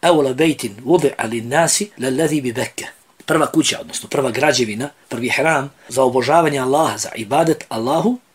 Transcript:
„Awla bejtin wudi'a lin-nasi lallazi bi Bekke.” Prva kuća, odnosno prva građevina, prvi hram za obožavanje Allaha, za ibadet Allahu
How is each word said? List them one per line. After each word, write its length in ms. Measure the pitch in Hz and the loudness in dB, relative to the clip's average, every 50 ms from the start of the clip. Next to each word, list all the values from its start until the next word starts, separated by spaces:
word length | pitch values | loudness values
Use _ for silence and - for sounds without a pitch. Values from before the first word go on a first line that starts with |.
„Awla 320 | - 170 175 151 143 135 127 | 4 4 4 4 4 2 2
bejtin 420 | 127 160 165 147 - - 113 98 110 - | 2 2 2 2 0 -4 -10 -10 -8 0
wudi'a 440 | - 170 180 147 139 - - - 110 | 2 2 4 4 2 0 0 -4 -4
lin-nasi 600 | 113 117 113 117 135 160 170 160 - - 208 208 - | -4 -4 -4 0 2 2 2 2 2 -2 -2 -6 -8
lallazi 440 | - 123 131 131 135 160 151 156 151 | -6 -4 -2 0 0 0 0 0 0
bi 120 | 131 123 113 | -2 -2 -4
Bekke.” 320 | 127 113 - - - - - - _ _ _ _ _ - | -4 -6 -6 -8 -12 -12 -12 -16 _ _ _ _ _ -4
Prva 200 | - - 160 147 | -2 2 2 2
kuća, 320 | 135 - 160 143 - - - | 2 2 0 2 2 -2 -4
odnosno 280 | - - - - - - | -8 -12 -12 -12 -10 -4
prva 220 | - 143 135 127 | -4 -2 -2 0
građevina, 580 | 110 127 139 151 143 - 123 107 104 110 131 147 - _ _ _ | 0 0 2 2 2 2 0 -2 -2 -6 -8 -10 -10 _ _ _
prvi 200 | - 113 120 120 | -8 -6 -4 -4
hram 420 | 110 - 135 160 160 143 135 143 - _ - - | -2 0 2 2 2 0 -2 -4 -12 _ -18 -6
za 140 | 123 127 135 | 0 2 2
obožavanje 560 | 127 120 131 120 123 151 170 170 151 143 139 | 4 2 2 0 4 4 4 4 2 0 0
Allaha, 380 | 127 127 135 151 160 139 - | -2 0 2 2 2 0 -2
za 120 | - - - - | -6 -8 -10 -8
ibadet 500 | - 113 101 123 151 165 160 151 - - _ | -10 -6 -2 0 2 2 2 0 -2 -4 _
Allahu 480 | - 113 113 123 147 165 165 220 254 247 _ _ _ | -6 -4 -2 0 0 0 0 0 -2 -2 _ _ _